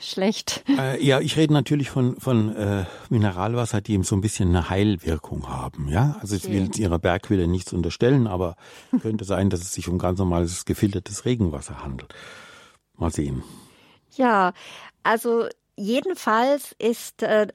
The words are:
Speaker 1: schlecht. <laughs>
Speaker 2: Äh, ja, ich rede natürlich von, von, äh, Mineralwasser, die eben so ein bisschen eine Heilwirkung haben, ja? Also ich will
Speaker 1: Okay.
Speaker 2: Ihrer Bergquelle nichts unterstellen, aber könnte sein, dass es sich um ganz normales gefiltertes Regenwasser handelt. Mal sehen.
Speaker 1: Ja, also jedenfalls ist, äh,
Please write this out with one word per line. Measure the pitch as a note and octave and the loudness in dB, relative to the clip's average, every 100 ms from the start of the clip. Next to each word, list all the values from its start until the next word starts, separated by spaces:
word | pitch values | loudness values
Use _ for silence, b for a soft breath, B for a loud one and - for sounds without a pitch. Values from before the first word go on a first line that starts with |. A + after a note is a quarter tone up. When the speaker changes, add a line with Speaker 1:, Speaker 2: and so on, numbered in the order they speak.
Speaker 1:
schlecht. | - - F#3+ - - - - | -10 -2 0 0 -6 -6 0
<laughs> | C#4 | 0
Speaker 2:
Äh, | C3 C3 | 2 2
ja, | C#3 C3 | 2 4
ich | C#3 B2+ | 2 2
rede | D#3 | 4
natürlich | D3+ B2 D3+ C3+ | 4 2 0 0
von, | C3+ B2 B2+ | 2 0 0
von, | - A#2+ G#2+ | 0 2 2
äh, | G#2+ G2+ G2+ F#2 B B | 0 0 0 -2 B B
Mineralwasser, | A#2 G#2 F2+ G#2 A#2+ A#2 G#2+ | 2 2 0 -2 -2 -2 -2
die | G2+ | 0
eben | G2+ | 0
so | F2+ G2+ | 2 2
ein | |
bisschen | G#2+ - F#2 | 0 2 2
eine | F2+ D#2+ | 4 2
Heilwirkung | F#2+ G#2 F#2 - D#2 - D2 C2+ | 2 2 2 0 -4 -4 -8 -6
haben, | C2+ B1+ - C#2+ | -6 -8 -6 -2
ja? | E2+ C#3+ - | 2 2 0
Also | G2+ G2 | -4 -4
ich | - | -2
will | G2+ F#2 | 0 0
Speaker 1:
Okay. | F#2+ | 0
Speaker 2:
Ihrer | G2 E2+ | 0 2
Bergquelle | F2+ F2+ - G2 E2+ | 2 0 2 2 2
nichts | F2+ - | 0 -2
unterstellen, | F2+ E2+ - A#2+ C#3 A2 | -4 -4 0 2 4 2
aber | F#2 F2+ E2+ B B B B3 | -2 -4 -6 B B B -2
könnte | A2 G#2+ | -2 -4
sein, | F#2+ F#2 G2 | -2 2 2
dass | F#2 | 0
es | F#2 | -4
sich | - F2 | -8 -2
um | F2+ | 0
ganz | F2+ F#2 | 0 0
normales | F#2 E2+ E2+ F2+ - | 2 2 0 -4 -4
gefiltertes | F2+ G#2 G2+ - G#2 | 0 0 0 -8 -6
Regenwasser | A#2+ B2 F#2 D2 - C#2+ | -2 0 0 -2 -10 -12
handelt. | C#2 C2 - B B B B B B B _ _ | -10 -12 -14 B B B B B B B _ _
Mal | E2+ | -4
sehen. | - C#2+ B1+ - B B B B B _ - | -2 -4 -6 -10 B B B B B _ 0
Speaker 1:
Ja, | B3+ G#3 F3+ B B B B _ | 2 4 2 B B B B _
also | - A3+ A#3+ A#3 - - _ - | 0 0 2 0 -2 -8 _ -10
jedenfalls | G3+ B3 F#4+ E4+ - A3 B3+ C#4+ - - | -2 -2 -2 -4 0 2 2 0 -4 -4
ist, | A3 A#3 - - | -2 -2 -6 -6
äh, | A3 G#3+ G#3 | 0 2 0